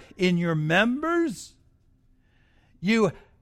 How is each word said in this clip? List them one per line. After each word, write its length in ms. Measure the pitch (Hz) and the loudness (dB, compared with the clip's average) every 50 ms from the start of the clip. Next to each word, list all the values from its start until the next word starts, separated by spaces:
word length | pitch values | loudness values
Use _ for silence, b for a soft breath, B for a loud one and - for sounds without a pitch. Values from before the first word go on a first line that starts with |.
| b b b | b b b
in 200 | - 185 185 180 | -2 0 0 2
your 180 | 170 170 170 165 | 2 0 0 -2
members? 1000 | 156 151 151 165 185 214 240 247 294 311 320 339 339 339 302 185 - - - _ _ _ _ _ _ _ _ _ _ _ _ _ _ _ _ _ _ _ _ _ _ _ _ _ - | -2 0 0 2 2 2 2 0 -2 -2 -2 0 0 -2 -2 -4 -8 -14 -20 _ _ _ _ _ _ _ _ _ _ _ _ _ _ _ _ _ _ _ _ _ _ _ _ _ -6
You 320 | 160 190 226 226 214 170 - b b b b b | -2 0 2 2 2 0 -2 b b b b b